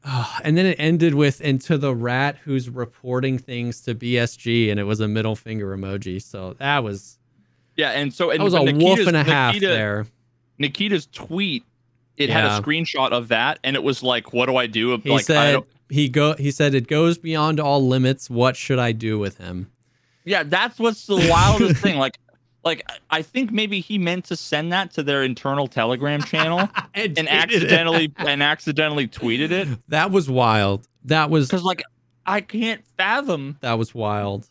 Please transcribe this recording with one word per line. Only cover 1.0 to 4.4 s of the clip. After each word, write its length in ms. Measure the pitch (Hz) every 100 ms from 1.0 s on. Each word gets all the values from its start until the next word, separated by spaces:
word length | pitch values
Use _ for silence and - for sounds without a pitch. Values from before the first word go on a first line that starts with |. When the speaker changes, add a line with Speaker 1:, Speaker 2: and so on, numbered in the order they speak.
| 165
Speaker 1:
with, 260 | 143 143 -
"And 160 | 156 135
to 140 | - 147
the 180 | 139
rat 420 | 120 120 127 143 139
who's 260 | 151 135 123
reporting 680 | 123 117 _ 127 127 135 131
things 420 | - 120 120 113
to 120 | -
B 220 | 117 120 123
S 180 | 117
G," 340 | -